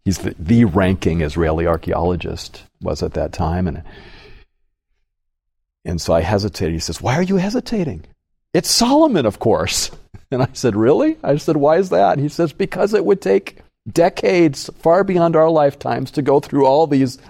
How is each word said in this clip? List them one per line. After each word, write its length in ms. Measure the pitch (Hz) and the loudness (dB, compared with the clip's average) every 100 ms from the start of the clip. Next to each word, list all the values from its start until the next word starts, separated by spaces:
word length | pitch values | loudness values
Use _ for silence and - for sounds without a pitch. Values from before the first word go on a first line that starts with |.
| - | -6
he's 140 | 90 | -4
the, 160 | 98 - | -6 -8
the 260 | 80 117 117 | 0 4 4
ranking 560 | 85 92 95 95 85 | 2 0 0 0 -2
Israeli 460 | 76 78 80 80 85 | -2 0 0 0 0
archaeologist 960 | 82 - 85 85 87 - 90 - - - _ | -2 -2 -2 -2 -2 -6 -10 -14 -20 -20 _
was 220 | - 80 | -8 -6
at 100 | 90 | -6
that 200 | 80 76 | -4 -6
time. 340 | - 80 87 90 | -4 -4 -2 -4
And, 160 | 73 - - - - - - _ _ _ _ _ _ _ _ _ _ _ _ _ _ | -6 -14 -20 -20 -20 -20 -20 _ _ _ _ _ _ _ _ _ _ _ _ _ _
and 180 | - 85 | -10 -8
so 120 | - | 0
I 80 | 85 | 0
hesitated. 520 | 87 104 101 - 95 | 2 -2 -2 -4 -4
He 60 | - | -4
says, 220 | - 80 | -6 -6
"Why 140 | - 143 | -4 -2
are 80 | |
you 120 | 185 196 | 0 0
hesitating? 680 | 196 233 - 220 160 87 - _ _ _ _ | -2 -4 -4 -6 -6 -8 -16 _ _ _ _
It's 160 | 170 - | -2 0
Solomon, 540 | - 240 285 320 190 113 | 0 2 4 4 2 0
of 140 | - | 0
course." 520 | 113 85 90 - - - | 0 0 0 -4 -8 -12
<laughs> 60 | - - _ | -20 -20 _
And 80 | 127 | -4
I 60 | - | -4
said, 240 | - 123 101 | -2 -2 2
"Really?" 400 | 113 165 311 320 | 2 4 2 -2
I 140 | - 147 | -2 -2
said, 220 | - 151 | 0 0
"Why 180 | 139 170 | 2 2
is 140 | 190 | 2
that?" 240 | 180 196 | 2 2
And 80 | 143 | 2
he 80 | 143 | -2
says, 240 | - 165 | -2 -4
Because 400 | - 196 - 208 | -2 -6 -2 0
it 100 | 208 | 0
would 180 | 180 196 | 2 0
take 380 | 185 196 - - _ _ - | 2 0 -2 -18 _ _ -4
decades 800 | 139 139 - - 180 165 139 - - | 2 2 2 0 2 2 0 -12 -4
far 260 | 165 175 | 2 2
beyond 320 | 196 175 170 160 | 2 2 2 4
our 140 | 160 | 4
lifetimes 600 | 160 143 - 127 123 131 | 4 2 0 -6 -4 -4
to 100 | - | -2
go 180 | 135 139 | 2 2
through 260 | - 143 135 | 2 2 4
all 200 | 143 160 | 4 2
these, 300 | 143 131 - | 2 0 -4